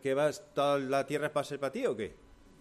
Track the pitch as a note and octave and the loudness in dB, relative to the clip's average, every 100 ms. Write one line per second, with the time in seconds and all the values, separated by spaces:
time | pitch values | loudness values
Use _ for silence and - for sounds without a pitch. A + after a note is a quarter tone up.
0 | C3+ C3+ D3+ C3+ - - C#3+ C#3+ C3 C#3 | 0 2 2 0 -6 0 2 2 2 0
1 | C3 C#3+ D3 D3 C3+ C#3 C3+ G3+ B3 A2 | 0 0 0 -2 -2 -4 -4 -2 -2 -2
2 | G2 - - - - - | -4 -8 -20 -20 -20 -20